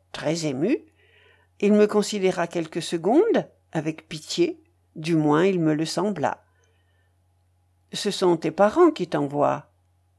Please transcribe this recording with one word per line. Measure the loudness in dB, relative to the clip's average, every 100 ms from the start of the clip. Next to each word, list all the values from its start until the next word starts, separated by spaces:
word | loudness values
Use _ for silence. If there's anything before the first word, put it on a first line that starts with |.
| _
très | -8 -4 -4 -4
ému. | -2 -2 -2 -6 _ _ _ _ _ _ _
Il | 4
me | 4 4
considéra | 2 0 0 0 0 -4
quelques | -4 -6 -8
secondes, | -6 -4 2 4 4 2 -2 _ _
avec | -6 -6 -8 -10
pitié, | -14 -6 -2 -2 -4 _ _ _ -10
du | -2 0
moins | 2 4 2
il | 2
me | 0
le | 0 -2
sembla. « | -4 -4 -2 -4 -4 _ _ _ _ _ _ _ _ _ _ _ _ _ _ _
Ce | -8 -6
sont | -2 0 0
tes | -2
parents | 2 2 4 2
qui | 2 -4
t'envoient, | -4 -4 0 0 0 -8 _ _ _ _